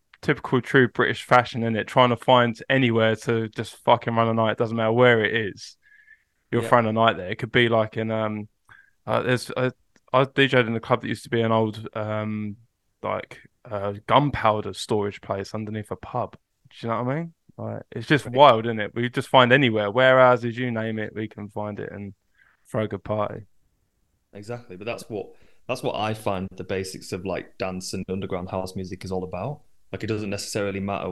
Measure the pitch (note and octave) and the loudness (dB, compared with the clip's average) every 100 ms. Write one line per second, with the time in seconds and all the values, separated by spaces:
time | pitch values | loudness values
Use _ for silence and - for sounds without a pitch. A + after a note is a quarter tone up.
0 | _ _ - C#3 - B2+ - C#3 A#2+ - | _ _ -4 -4 0 -2 4 4 4 2
1 | A#2+ - - B2+ A#2 A#2+ A2+ A2 G#2 C3 | 0 -2 4 4 4 -2 -2 -2 0 4
2 | B2 A#2 - B2 A#2+ A2 - C3+ B2 A2+ | 4 2 4 4 4 -2 -2 2 2 4
3 | A2 A2 - A2+ A2 - A2 - - A#2 | 2 0 -2 -2 -2 -8 -10 -4 2 4
4 | - A2+ A2+ A2+ A2 A2 A#2 A2+ A2 A#2 | 4 0 2 2 0 0 -2 0 0 6
5 | B2 A#2 G#2 A2+ G#2 - - - _ _ | 6 6 2 0 -4 -8 -18 -20 _ _
6 | _ _ _ _ _ A#2+ A2+ B2 A2+ A2 | _ _ _ _ _ -4 4 4 4 4
7 | A2+ F2 F2+ A2 A2 B2+ A#2+ A2+ A2 A2+ | 4 2 -6 -8 0 2 4 4 0 -2
8 | A2 A2 G#2+ G#2+ G#2 _ _ - _ _ | -4 -2 -2 -4 -10 _ _ -20 _ _
9 | - A#2 - B2 - - B2+ - _ _ | -4 -2 0 -2 -2 -4 -4 -6 _ _
10 | _ B2+ C3+ - C3+ B2+ A2+ A2+ - B2 | _ 0 2 2 4 4 2 -2 -2 -2
11 | - A2+ - A#2 A2+ A2+ A2 G#2+ A2 A2+ | -2 -8 -4 -2 2 2 0 -4 -10 -8
12 | G#2+ G#2+ G#2+ G#2+ G#2 G2+ _ _ _ _ | -6 -6 -6 -6 -8 -12 _ _ _ _
13 | G#2 G2 - - _ _ - G#2 G2+ G2+ | -6 -6 -8 -20 _ _ -10 -6 -6 -8
14 | - A#2 C#3+ - A2 G#2+ G2 F#2 - G#2+ | 2 2 2 2 0 0 -4 -10 -4 -2
15 | G2+ - - G2+ G2 G#2+ G#2+ G#2+ G#2 G2+ | -2 -8 -8 -8 -6 -8 -8 -8 -10 -12
16 | - B2 G2 - _ _ _ - A#2 A2+ | -8 -8 -8 -10 _ _ _ -12 -4 -4
17 | B2 D3 E3+ - _ - A2 G#2+ - - | -2 -4 -8 -14 _ -14 -10 -10 -12 -12
18 | A2+ D3+ - B2 C#3+ A2+ A#2 A2 G2+ A#2+ | 0 0 2 6 8 6 0 -4 -6 -4
19 | B2 C3+ - C3+ A#2+ C3+ C3 G#2+ G2+ A2+ | -4 -4 2 6 8 6 4 2 0 4
20 | C3 C3 B2+ B2 A#2+ A2+ B2+ A2+ A2+ A2 | 6 8 6 6 0 -4 -4 -4 -4 -6
21 | G#2 G2+ G#2+ - G#2 G#2+ G#2 G#2 G#2 G2 | -8 -8 -10 -10 -12 -8 -8 -8 -10 -12
22 | G2+ - _ _ _ _ _ - G#2+ G2 | -14 -16 _ _ _ _ _ -6 -4 -6
23 | - G#2+ G#2 G#2+ G#2+ _ _ _ _ _ | -6 -4 -4 -6 -16 _ _ _ _ _
24 | _ _ _ G#2 G#2 A#2+ - F#2 G#2+ G2 | _ _ _ -18 -14 -14 -14 -14 -10 -10
25 | - G#2+ - - _ _ - C3 C#3 - | -10 -10 -10 -16 _ _ -10 -6 -4 -2
26 | G#2+ A2 G#2+ F#2+ F#2+ - F2+ F#2+ F#2+ - | -4 -4 -4 -4 -6 -10 -6 -6 -6 -10
27 | - F#2+ F#2 E2+ - - F#2+ F#2 - F#2+ | -10 -8 -6 -6 -8 -8 -6 -6 -8 -8
28 | F#2+ F#2+ F#2+ F#2 F2+ F#2+ F#2 G2 F#2 F2+ | -6 -6 -6 -8 -6 -6 -6 -10 -10 -10
29 | F#2 F#2 F2+ F2+ A#2 D3 _ _ _ - | -8 -6 -6 -8 -8 -10 _ _ _ -10
30 | G#2+ G#2+ G#2 G2+ - A2 G2+ G2 G2 G2 | -6 -4 -4 -8 -6 -4 -4 -4 -4 -4
31 | F2+ | -6